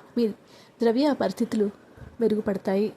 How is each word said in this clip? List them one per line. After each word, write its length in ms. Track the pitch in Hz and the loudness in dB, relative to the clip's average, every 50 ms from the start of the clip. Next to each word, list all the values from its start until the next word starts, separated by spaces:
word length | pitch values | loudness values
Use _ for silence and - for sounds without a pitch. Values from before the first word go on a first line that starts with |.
| - - - | -10 -8 -4
మీ 80 | 240 233 214 208 - - - - - - - _ - | -2 -2 -2 -2 -6 -16 -20 -20 -20 -20 -20 _ -2
ద్రవ్య 320 | 233 233 220 254 285 302 262 - | 0 0 2 2 2 2 0 0
పరిస్థితులు 460 | 196 190 - - 233 208 - 220 202 208 - - - - - - - - - - | -2 -4 -2 -4 -4 -2 0 0 -2 -2 -4 -8 -18 -20 -20 -20 -20 -18 -6 0
మెరుగుపడతాయి. 680 | 233 214 214 208 208 220 196 190 - 208 190 196 214 214 - | 2 2 4 2 2 -2 -2 -2 -2 0 0 2 0 0 -4